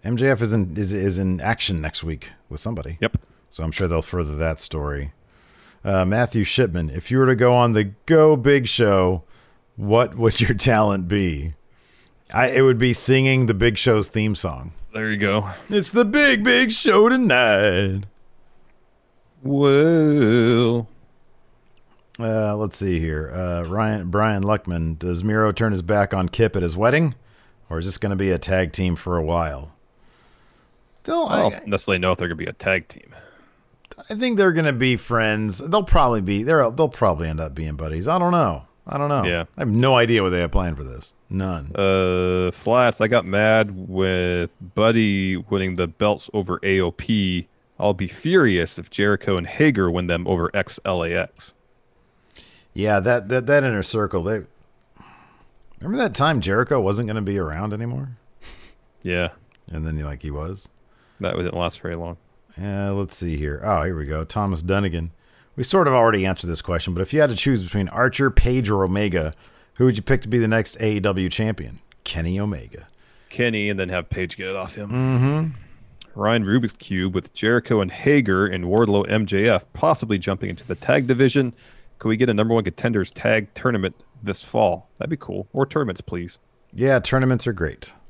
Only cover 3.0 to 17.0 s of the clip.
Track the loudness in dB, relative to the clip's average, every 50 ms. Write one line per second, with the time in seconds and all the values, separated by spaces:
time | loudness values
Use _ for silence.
3 | -4 -4 -4 -4 -8 _ _ _ _ _ -12 -8 -8 -6 -4 -2 -2 0 0 -2
4 | -2 -2 -6 -6 -4 -4 -4 -4 -4 -4 -4 -6 -10 -10 -8 -8 -6 -6 -6 -8
5 | -8 -10 -12 _ _ _ _ _ _ _ _ _ _ -20 _ _ -6 -2 0 2
6 | 2 2 2 0 0 0 0 -2 -2 0 2 0 0 0 0 -4 -4 -4 -6 -8
7 | -6 -2 2 2 4 4 4 4 4 4 6 6 4 4 4 2 0 0 -4 _
8 | _ 4 6 6 8 8 6 4 4 4 4 4 2 0 0 2 4 4 6 4
9 | 4 2 2 -2 -4 _ -20 -20 _ _ _ _ _ _ _ -8 0 2 4 4
10 | 4 2 0 2 2 2 2 2 0 0 0 0 2 2 4 4 4 2 2 0
11 | -2 -2 0 0 0 0 -2 -4 -6 -8 -10 -12 _ _ _ _ _ _ _ _
12 | _ _ _ _ _ _ 0 0 0 2 4 4 4 4 4 4 2 0 0 0
13 | 2 2 2 4 4 4 2 2 2 2 2 2 2 2 2 2 2 2 4 2
14 | 2 0 -2 -2 -2 0 -2 -2 -4 -6 -8 -8 -12 -14 -14 -14 -16 -12 -8 -6
15 | -4 -4 -2 0 0 2 2 0 0 -2 -10 -14 -10 -2 -2 -2 0 2 2 2
16 | 2 4 4 4 4 4 4 2 2 2 4 4 4 2 0 0 2 4 6 6